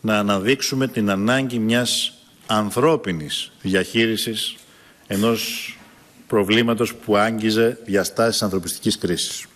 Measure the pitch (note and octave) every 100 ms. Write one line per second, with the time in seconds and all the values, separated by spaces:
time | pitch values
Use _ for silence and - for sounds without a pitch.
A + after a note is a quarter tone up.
0 | A2 G#2+ G#2 G2+ G2+ C3+ - C3+ C3 A#2+
1 | G2+ G2 G#2+ C3 C3 A#2+ A2 A#2+ A#2+ -
2 | - - _ _ - G#2+ G#2 A#2+ D3+ D#3
3 | G2 E2+ D2 - - _ G2 F#2+ F2+ A2+
4 | A2+ G#2+ - G#2+ - - - - - _
5 | - G2 A2+ A2+ - - - - - -
6 | - - - A2 G2 A2+ A#2 A#2 A#2 -
7 | - G2+ A2 A2 A2 G#2+ A#2 B2 - G2
8 | F2+ - A#2 A2 G#2 F#2+ E2+ - A2+ -
9 | F2 E2 - - -